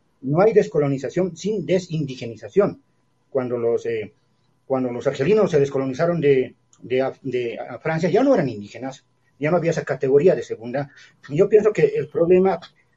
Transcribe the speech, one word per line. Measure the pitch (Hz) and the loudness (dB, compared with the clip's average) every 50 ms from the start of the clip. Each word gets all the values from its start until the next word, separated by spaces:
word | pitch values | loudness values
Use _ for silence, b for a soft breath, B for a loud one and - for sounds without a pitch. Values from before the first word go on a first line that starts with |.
| _ _ _ _ - | _ _ _ _ -6
"No | 131 147 165 | -2 2 4
hay | 196 220 220 | 4 4 4
descolonización | 208 190 - - 156 143 139 139 131 131 120 - 170 185 185 165 | 4 2 2 2 0 0 0 0 -2 -4 -6 -4 -2 -2 -4 -4
sin | - - 196 220 202 156 | -6 -6 -4 -4 -4 -2
desindigenización". | 135 175 185 180 - 160 160 147 117 127 - 123 117 113 107 113 104 - 185 202 160 - - _ _ _ _ _ _ _ _ _ _ | -2 -2 -2 -2 -2 -6 -4 -4 -6 -8 -10 -12 -12 -12 -14 -14 -4 0 2 2 2 0 -6 _ _ _ _ _ _ _ _ _ _
Cuando | - - 123 120 123 120 | -4 -4 -4 -2 -2 -2
los, | 117 117 117 110 - | 0 0 0 0 -2
eh, | 117 117 110 104 98 _ _ _ _ _ _ _ _ _ _ _ | -4 -4 -4 -6 -8 _ _ _ _ _ _ _ _ _ _ _
cuando | - 135 131 127 123 | -4 -4 -2 -2 -2
los | 120 120 - | -4 -4 -4
argelinos | 139 - - 139 160 214 220 202 - | -4 -2 0 0 2 2 4 4 2
se | 160 147 | 2 2
descolonizaron | 139 139 - 135 135 135 127 131 170 170 175 165 139 | 2 0 0 -2 -4 -4 -4 -2 -2 -2 0 2 2
de, | 143 139 131 127 123 - _ _ _ _ _ | 4 4 2 2 -2 -6 _ _ _ _ _
de, | - - 123 127 135 131 127 _ | -8 -4 -2 -2 -2 -2 -4 _
de | - 139 117 123 120 117 107 - - - 123 - - | -8 -6 -4 -4 -4 -4 -6 -8 -10 -12 -12 -10 -6
Francia, | 160 160 160 175 175 | -4 -4 -2 0 0
ya | 151 214 262 | 2 2 4
no | 285 262 | 4 4
eran | 202 156 127 | 2 2 -2
indígenas, | 113 104 104 101 - 113 123 135 135 - _ _ _ _ _ _ _ - | -4 -8 -12 -14 -14 -12 -12 -12 -12 -14 _ _ _ _ _ _ _ -6
ya | 135 151 | -2 0
no | 175 175 | 0 0
había | 156 165 156 | 0 0 -2
esa | - 139 | -2 -4
categoría | - 143 135 - 135 131 143 156 185 165 | -6 -4 -2 0 4 4 6 6 6 4
de | 117 113 | 2 -2
segunda. | - 113 101 110 120 120 139 143 - b b b b b b - - | -6 -10 -10 -10 -8 -6 -6 -6 -8 b b b b b b -12 -4
Yo | 139 151 196 202 | 0 0 2 4
pienso | 226 214 208 214 | 4 4 4 4
que | 214 - 156 | 2 2 2
el | - - 151 139 - | 0 0 -2 -6 -4
problema | - 147 170 165 185 185 190 190 175 170 - - _ _ _ _ _ | -2 0 2 4 4 4 4 2 0 -2 -6 -14 _ _ _ _ _